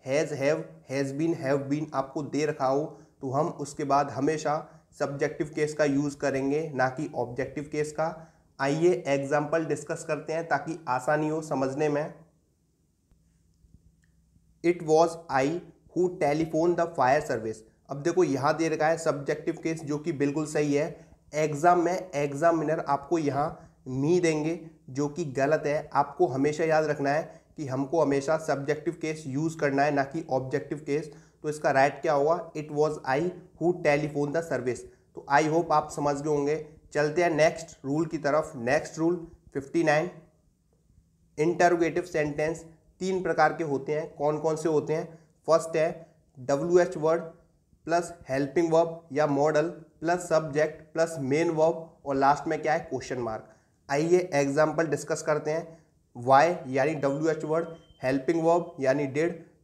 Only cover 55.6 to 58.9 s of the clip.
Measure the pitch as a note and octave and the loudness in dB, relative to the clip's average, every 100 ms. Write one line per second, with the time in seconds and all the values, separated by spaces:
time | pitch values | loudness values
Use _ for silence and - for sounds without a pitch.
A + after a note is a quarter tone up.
55.6 | E3 - _ _ _ A#2+ A#2+ C3+ D#3+ F3 | -6 -18 _ _ _ -8 4 6 6 2
56.6 | C3 C3 C#3 D#3 C#3 C#3+ D#3+ D#3 D#3 D#3 | -4 0 0 0 -2 0 -2 -2 -2 -2
57.6 | E3 - - _ B2+ C3+ C3+ E3 D#3+ E3+ | -4 -10 -20 _ -2 -2 0 0 4 2
58.6 | E3+ - C3 | 0 -4 0